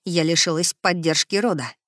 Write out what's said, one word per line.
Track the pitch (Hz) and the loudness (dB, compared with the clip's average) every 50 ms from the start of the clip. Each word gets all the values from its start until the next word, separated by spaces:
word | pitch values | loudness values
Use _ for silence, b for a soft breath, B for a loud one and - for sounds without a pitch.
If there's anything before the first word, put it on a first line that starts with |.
| - | -8
я | 190 170 170 160 | -2 0 0 2
лишилась | 160 170 - - 180 160 160 180 - - _ | 2 2 2 0 0 0 0 -2 -2 -2 _
поддержки | - 190 175 175 156 160 156 - - - 196 | 0 0 0 0 0 0 0 0 0 -2 -2
рода, | 202 208 165 160 143 123 - - _ _ | 0 0 0 0 -2 -4 -8 -12 _ _